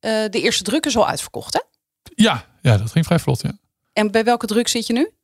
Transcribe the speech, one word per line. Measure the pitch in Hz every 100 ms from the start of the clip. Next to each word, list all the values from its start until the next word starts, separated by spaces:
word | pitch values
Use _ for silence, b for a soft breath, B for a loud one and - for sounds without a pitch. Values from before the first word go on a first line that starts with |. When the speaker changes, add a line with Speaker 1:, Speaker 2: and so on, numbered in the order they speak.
Speaker 1:
eh, | 220 220 214
de | 196
eerste | 156 -
druk | 190 269 311
is | 226
al | -
uitverkocht, | - - - -
hè? | 370 523 _ _ _ -
Speaker 2:
Ja, | 339 220 127 - _
ja, | 143 107
dat | 113
ging | - 160
vrij | 170
vlot, | - 127
ja. | - - _ _ _
Speaker 1:
En | - 214
bij | 214
welke | 226 240 233
druk | 208 233
zit | 240 214
je |
nu? | 233 359 _